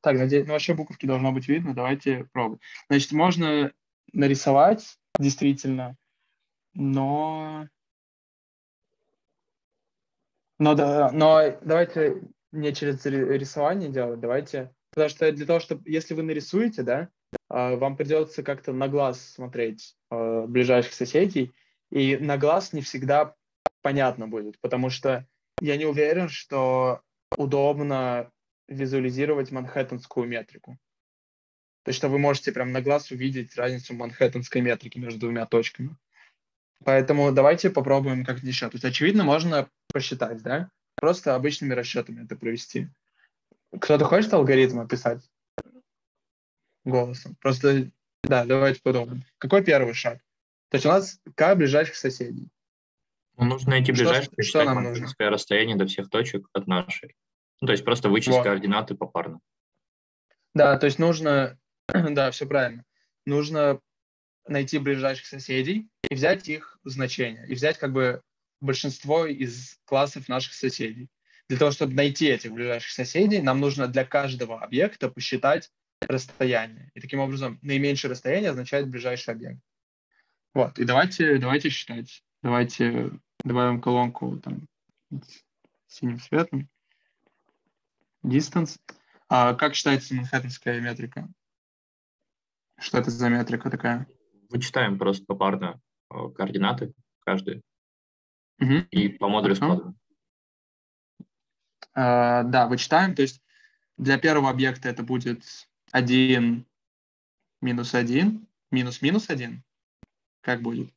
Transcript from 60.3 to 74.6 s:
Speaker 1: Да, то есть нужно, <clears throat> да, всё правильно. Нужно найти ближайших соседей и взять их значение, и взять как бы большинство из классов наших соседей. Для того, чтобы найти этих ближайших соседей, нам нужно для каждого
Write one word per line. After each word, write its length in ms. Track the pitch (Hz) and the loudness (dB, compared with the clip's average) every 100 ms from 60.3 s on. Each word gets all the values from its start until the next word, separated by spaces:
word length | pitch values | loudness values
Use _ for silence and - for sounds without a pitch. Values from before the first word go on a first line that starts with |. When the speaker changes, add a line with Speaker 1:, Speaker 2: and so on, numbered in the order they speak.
| _ _ | _ _
Speaker 1:
Да, 240 | 151 143 135 | 4 6 6
то 80 | 143 | 2
есть 140 | 139 | 4
нужно, 580 | 165 160 156 139 127 - _ | 2 2 2 2 0 -6 _
<clears throat> 140 | _ - | _ -2
да, 420 | 196 165 143 135 | 0 2 2 0
всё 140 | - 135 | -2 -2
правильно. 380 | 143 123 117 _ _ _ _ - | 0 0 -6 _ _ _ _ -2
Нужно 540 | 143 147 156 143 139 _ _ _ _ _ _ - | -2 0 0 2 0 _ _ _ _ _ _ -6
найти 340 | 143 135 151 | -4 -2 -2
ближайших 460 | 139 135 135 131 - | -2 -2 -2 -4 -10
соседей 640 | 139 131 131 135 208 214 _ - | -16 -4 -4 -2 -4 -8 _ -6
и 40 | |
взять 360 | 135 156 196 - | 0 2 0 -2
их 280 | 156 - _ | -10 -12 _
значение, 640 | 135 131 127 - 123 113 123 | -14 -6 -6 -4 -6 -6 -10
и 60 | |
взять 240 | 127 147 165 | -2 -2 0
как 160 | 147 | -2
бы 280 | 131 127 123 _ _ _ _ | 0 0 -2 _ _ _ _
большинство 640 | 139 131 143 139 143 160 160 | -4 -2 -4 -8 -2 0 0
из 520 | 135 127 123 127 - _ | -4 -8 -8 -18 -20 _
классов 420 | 135 143 135 131 | 0 0 -4 -6
наших 260 | 127 131 - | -6 -6 -6
соседей. 520 | 131 - 113 117 127 _ _ _ _ | -6 -4 -10 -10 -18 _ _ _ _
Для 100 | 131 | 2
того, 140 | 147 | 2
чтобы 220 | 139 143 | 2 -2
найти 340 | 131 143 139 156 | 2 0 2 0
этих 240 | 120 117 | 0 -4
ближайших 400 | 113 120 117 - | -8 -6 -6 -8
соседей, 500 | - 123 160 208 208 | -8 -4 2 2 2
нам 200 | 135 131 | 2 2
нужно 260 | 143 135 127 | 0 0 -2
для 160 | 131 | -2
каждого 580 | 127 147 139 127 117 113 | 0 -2 -2 -6 -8 -8